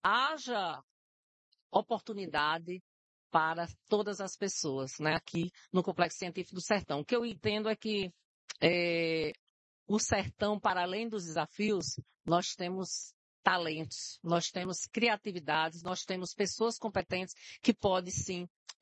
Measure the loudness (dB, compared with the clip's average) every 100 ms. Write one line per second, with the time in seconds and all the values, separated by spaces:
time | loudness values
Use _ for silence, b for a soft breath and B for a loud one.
0 | 2 4 2 -2 -2 -2 -2 -4 -12 _
1 | _ _ _ _ _ _ 0 0 2 -4
2 | -4 -8 -2 2 2 2 -4 -10 _ _
3 | _ _ _ 2 4 0 -6 -6 0 2
4 | 2 -2 -6 -4 -4 -2 -2 -2 -4 0
5 | 0 0 0 -2 -2 B B 0 2 2
6 | 0 0 -6 -6 -8 -4 0 0 0 -2
7 | 0 0 0 -2 -2 0 0 -2 0 0
8 | -2 -6 _ _ -14 2 4 4 2 2
9 | 2 0 -2 -6 _ _ _ _ -2 0
10 | 2 0 -2 -2 0 2 0 2 0 -2
11 | -4 -6 -4 -4 -4 0 0 0 -2 -8
12 | -12 _ 2 2 2 -4 -6 -4 -6 -8
13 | -10 _ _ _ 2 2 0 -4 -6 -8
14 | -10 -6 0 2 2 -4 -4 -6 -4 0
15 | 0 0 -4 -6 0 0 0 -4 -6 -6
16 | -4 -6 -4 -2 -2 0 0 0 -4 -2
17 | -2 -4 -6 -12 B B 2 4 4 2
18 | 0 -6 -4 -6 -8 _ -20 -2